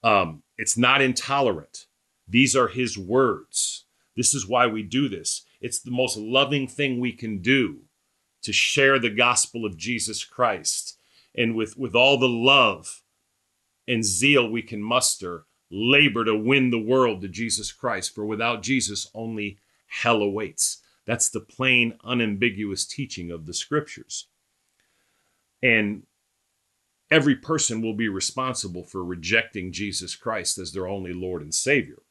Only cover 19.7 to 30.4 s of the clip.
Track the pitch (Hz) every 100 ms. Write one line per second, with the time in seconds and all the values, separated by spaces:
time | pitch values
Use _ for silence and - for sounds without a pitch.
19.7 | _ _ - 120 113 104 101 101 - -
20.7 | - _ _ - 117 - 110 - _ 131
21.7 | 123 117 - 110 123 113 101 120 98 104
22.7 | 95 - - 135 - 85 85 78 87 -
23.7 | 151 147 - - - - _ _ _ _
24.7 | _ _ _ _ _ _ _ _ _ 131
25.7 | 113 104 104 - _ _ _ _ _ _
26.7 | _ _ _ _ 156 143 135 - 156 -
27.7 | 113 113 104 113 95 - - 131 123 101
28.7 | 87 87 95 90 90 80 113 113 104 92
29.7 | 87 104 90 90 - - 110